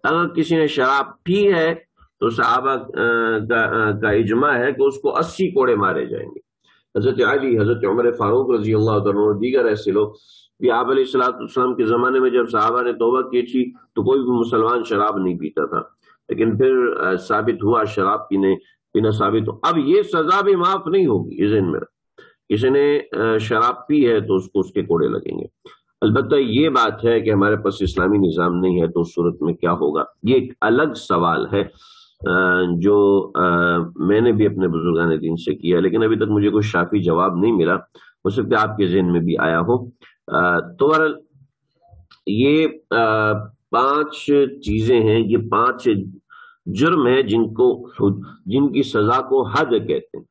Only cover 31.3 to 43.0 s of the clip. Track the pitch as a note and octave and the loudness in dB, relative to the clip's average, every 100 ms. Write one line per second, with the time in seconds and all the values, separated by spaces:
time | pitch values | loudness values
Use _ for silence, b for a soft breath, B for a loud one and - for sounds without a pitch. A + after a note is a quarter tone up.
31.3 | D#2 A#1 G2 G2 _ - - - _ - | -2 -2 -4 -4 _ -20 -20 -20 _ -2
32.3 | F2+ F#2 F2+ F2+ F2 F#2+ G#2 G2+ G2 - | 0 2 0 0 0 2 4 4 2 0
33.3 | - F2+ F2 F2 F2 E2+ - E2+ G#2 A#2+ | -2 0 2 0 0 -4 -4 0 2 2
34.3 | G#2 G#2+ E2+ F#2 E2 E2+ E2 E2+ D#2 D#2+ | 2 0 0 -2 -2 -2 0 0 0 -2
35.3 | E2+ D#2+ D2 E2 F2 F#2 A2 A2 G#2+ G#2+ | -6 -6 -4 0 0 2 0 0 0 0
36.3 | G#2 G#2 G#2 G#2 F2 F2 G#2 E2+ E2 F#2 | 0 2 0 0 -2 -2 0 0 0 0
37.3 | F2 G#2+ G#2 E2 F2+ - b b b F#2+ | 0 0 2 0 -2 -6 b b b -4
38.3 | A2 G#2+ A2 A2 G#2+ F#2+ F#2 F2+ F2 E2+ | -4 0 0 0 0 0 2 2 0 0
39.3 | D#2 E2 E2 E2+ B2 A#2+ _ b b - | 0 0 0 0 -2 -2 _ b b -6
40.3 | D#2 F2 - - - C#3 D#3 D#3 - _ | -2 0 0 -4 -2 2 2 0 -4 _
41.3 | _ _ _ _ _ _ - _ _ - | _ _ _ _ _ _ -20 _ _ -4
42.3 | G#2 C3+ D#3 D#3 - _ A2+ | 0 2 2 0 -4 _ 0